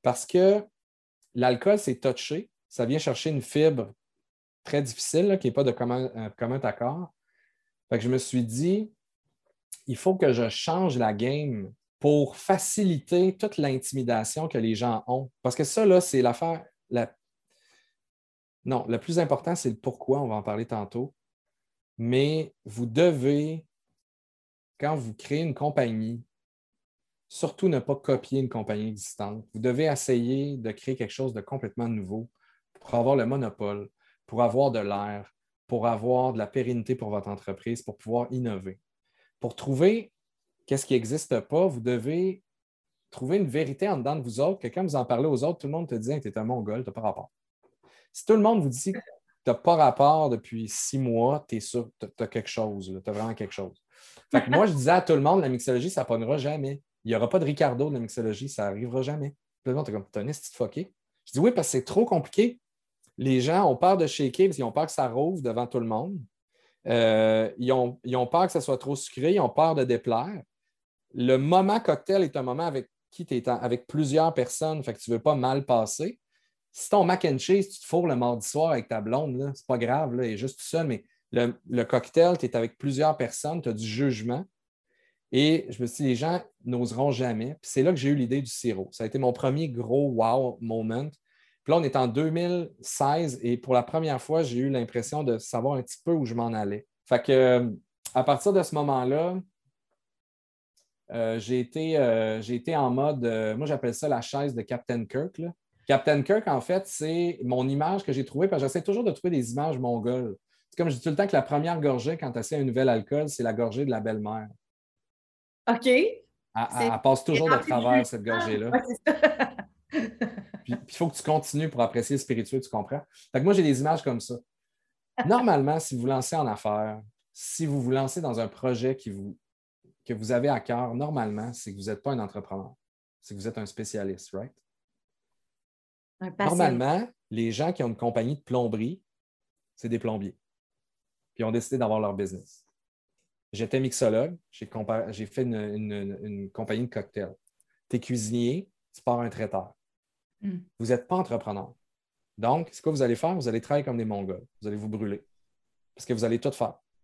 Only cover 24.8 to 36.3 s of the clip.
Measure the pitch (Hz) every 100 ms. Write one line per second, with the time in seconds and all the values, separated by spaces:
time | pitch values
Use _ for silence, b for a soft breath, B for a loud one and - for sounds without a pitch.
24.8 | 143 156 113 104 - 147 165 131 139 139
25.8 | 120 110 110 117 - _ _ _ _ _
26.8 | _ _ _ _ _ - 160 - 190 139
27.8 | - 139 - 127 - 135 127 117 104 107
28.8 | 110 107 - - 104 110 110 107 123 123
29.8 | 156 139 - 123 120 135 143 135 110 107
30.8 | - 127 107 - 135 113 - 139 107 123
31.8 | 117 110 92 107 120 _ _ _ _ _
32.8 | - 120 123 139 113 135 113 - 104 101
33.8 | 98 _ _ _ _ 113 120 120 139 113
34.8 | 101 101 104 104 104 _ _ _ _ 120
35.8 | 113 110 117 127 127